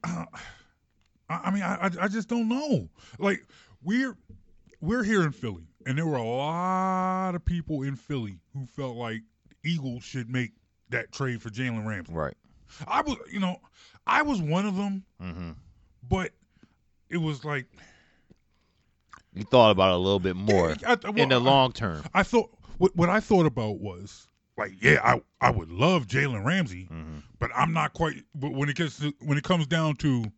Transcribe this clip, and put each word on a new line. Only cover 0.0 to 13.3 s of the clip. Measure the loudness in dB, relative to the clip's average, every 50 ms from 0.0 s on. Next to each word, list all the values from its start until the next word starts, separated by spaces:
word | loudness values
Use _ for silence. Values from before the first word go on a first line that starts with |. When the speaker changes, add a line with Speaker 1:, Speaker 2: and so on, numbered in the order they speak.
| -6
Speaker 1:
uh, | -6 -6 -8 -10 -12 -14 -18 -18 -18 -20 -20 _ _ _ _ _ _ _ _ _ _ _ _ _ -8
I, | -8 -4 -2
I | -2
mean, | -2 0 0
I, | -2 -2 0 -2
I, | -2 0 0
I | -2
just | -2 -2 -4 -4 -2
don't | 0 0 0
know. | 0 0 -2 0 0 0 0 0 -6 _ -20 -20 -20 -8 -2
Like, | 0 0 0 -2 -6 _ -20 -20 -20 _ -20 _ -4
we're, | -2 0 0 0 -2 -6 _ _ _ -20 -20 -20 _ -20 _ _ _ -16 _
we're | -4 -2 0 0 0
here | 2 2 2 2
in | 2
Philly, | -2 -4 -8 -8 -8 -10 -16 -20 _ _ -6
and | -4 -2
there | 0 0
were | 0 -2
a | -2 -2
lot | -2 -2 -2 -2 -2 -2 -2 -2 -2 0 0 0 0 0 0 0 -2 -2 -2 -2 -2 -4
of | -2 -2
people | -2 -2 -2 -4 -4 -6 -4 -4
in | -4 -6
Philly | -8 _ -6 -4 -4 -4 -6 -10 -14 _ _ -12
who | -12 -12
felt | -10 _ -8 -8 -8 -6
like | -6 -6 -6 -6 -8 -10 _ _ _ _ _
the | -20 _ -4 -4
Eagles | -4 -2 -4 -6 -6 -8 -12
should | -8 -8 -8 -6 -4
make | -2 -4 -4 -4 _ _ _ _ _ _ _ _
that | -6 -6 -6 _
trade | -6 -6 -4 -4 -4 -6
for | -8 -10
Jalen | -6 -4 -4 -4 -4 -4 -4
Ramsey. | -4 -6 -6 -8 -6 -4
Speaker 2:
Right. | -4 -4 -4 -6 _ _ _ _ _ _ _ -18 -16 -8
Speaker 1:
I | -2 -2 0
was, | 0 0 -4 -6 -8 -10